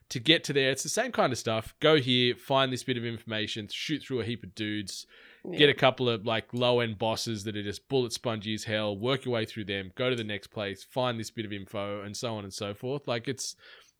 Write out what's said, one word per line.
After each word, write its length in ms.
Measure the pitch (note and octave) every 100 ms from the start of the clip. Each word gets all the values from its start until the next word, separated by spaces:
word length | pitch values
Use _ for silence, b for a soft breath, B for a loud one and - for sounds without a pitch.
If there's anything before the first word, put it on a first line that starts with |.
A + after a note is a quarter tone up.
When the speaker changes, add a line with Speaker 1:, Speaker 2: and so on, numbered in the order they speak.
| -
Speaker 1:
to 100 | C3
get 240 | B2+ E3
to 80 | -
there, 180 | C#3 C3+
it's 120 | C3+
the 40 | D#3
same 220 | G#3+ B3
kind 220 | A3 E3
of 60 | A#2
stuff. 340 | A#2 A2 - -
Go 160 | D3+ D#3
here, 340 | B2+ B2 B2 A#2+
find 360 | - C3+ C3
this 120 | B2
bit 120 | - A#2+
of 80 |
information, 640 | A#2 A2 A2+ G#2+ G#2+ A2+ G2+
shoot 340 | - - C#3
through 180 | - B2+
a 40 |
heap 200 | A2 A#2+
of 100 | F#2
dudes, 520 | - G#2+ G#2+ F#2+ - B B B B
Speaker 2:
Yeah. 140 | - D3
Speaker 1:
get 100 | D3
a 40 |
couple 340 | - C3 B2+ B2
of, 160 | A2+
like, 300 | A2+ A2+ -
low-end 440 | A#2+ B2 A#2+ A2+ G2
bosses 440 | A2+ A2 A#2 G#2+
that 120 | G#2+ G#2
are 60 |
just 240 | G2+ G2 -
bullet 240 | C3+ A#2
spongy 420 | - B2+ A2 G#2+
as 80 | G#2+
hell, 340 | - G#2+ G#2+ G2+
work 280 | A#2+ C3+
your 100 | B2+
way 100 | A2+
through 200 | A2 A2
them, 260 | G2 G2 F#2+ -
go 120 | B2+
to 60 |
the 80 | A#2+
next 260 | G#2+ G2+ -
place, 360 | A2+ G2+ G2
find 340 | - C3+ B2 A#2
this 120 | G#2
bit 120 | A#2 G#2
of 60 |
info, 500 | G2+ F#2 G#2+ G2+ G2+
and 140 | G2+ G#2
so 200 | A#2+ G#2+
on 80 |
and 100 | G2
so 200 | - G2+
forth. 340 | G#2 B2+ C#3+ -
Like, 180 | A#2+ C3+
it's, 300 | B2+ - B B B B